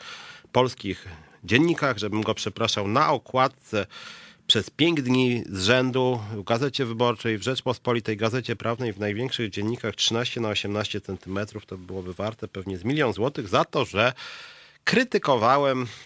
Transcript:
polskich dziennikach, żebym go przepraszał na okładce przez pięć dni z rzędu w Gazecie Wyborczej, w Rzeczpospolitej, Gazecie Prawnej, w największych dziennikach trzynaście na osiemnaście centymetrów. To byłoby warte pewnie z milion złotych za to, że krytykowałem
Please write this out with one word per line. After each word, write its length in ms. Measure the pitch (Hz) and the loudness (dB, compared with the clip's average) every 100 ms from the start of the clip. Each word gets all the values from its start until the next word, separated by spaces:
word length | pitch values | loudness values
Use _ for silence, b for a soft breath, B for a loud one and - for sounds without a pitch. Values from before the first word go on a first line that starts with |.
| B B B B B | B B B B B
polskich 560 | 123 127 - 98 90 92 80 B B | 2 2 0 -6 -6 -10 -18 B B
dziennikach, 540 | 90 120 170 156 143 104 | 2 4 4 2 0 0
żebym 240 | 104 107 | -2 -2
go 120 | 107 | 0
przepraszał 540 | 101 107 - 113 107 101 | -2 -4 -2 -2 0 0
na 220 | 123 156 | 2 2
okładce 760 | 135 - 127 131 - - 104 95 B B B B B - | 0 -2 2 2 0 -6 -4 -4 B B B B B 0
przez 240 | 113 - | 0 0
pięć 320 | - 165 156 | 2 2 4
dni 420 | 123 127 127 120 - | 2 4 4 2 -4
z 160 | 95 | -2
rzędu 560 | 95 127 131 127 127 123 104 | 4 4 4 2 2 0 -4
w 120 | 107 | -8
Gazecie 400 | 92 117 139 131 | -2 0 0 -2
Wyborczej, 540 | 120 113 120 110 117 107 | -4 2 2 2 -2 -2
w 40 | |
Rzeczpospolitej, 760 | 104 131 131 113 123 117 110 104 | -2 -2 -2 -2 0 0 0 0
Gazecie 400 | 110 127 117 107 | 0 0 -4 -4
Prawnej, 360 | 113 117 120 | -4 -2 -4
w 60 | 98 | -2
największych 520 | 104 104 127 - 107 | -4 -2 -4 -4 -4
dziennikach 440 | 104 107 120 110 | -4 -4 -4 -6
trzynaście 460 | - - 113 120 120 | -2 0 0 -2 -4
na 80 | 110 | -2
osiemnaście 520 | 101 101 104 104 101 | -2 -2 -2 -2 -4
centymetrów. 640 | - 95 92 98 107 104 - | -6 -10 -6 -6 -6 -10 -14
To 120 | 92 | -16
byłoby 360 | 90 95 90 | -10 -10 -10
warte 340 | 87 104 113 110 | -6 -6 -6 -12
pewnie 300 | 98 95 92 | -10 -8 -4
z 60 | |
milion 280 | 104 151 127 | -2 0 0
złotych 360 | 90 127 147 98 | 2 -2 -2 0
za 160 | 127 | 2
to, 200 | 170 151 | 2 0
że 280 | 117 95 123 - B B B B B B | 0 2 2 2 B B B B B B
krytykowałem 1000 | - 220 254 208 - 123 113 143 139 127 120 B | 2 2 4 0 2 4 6 4 4 0 -4 B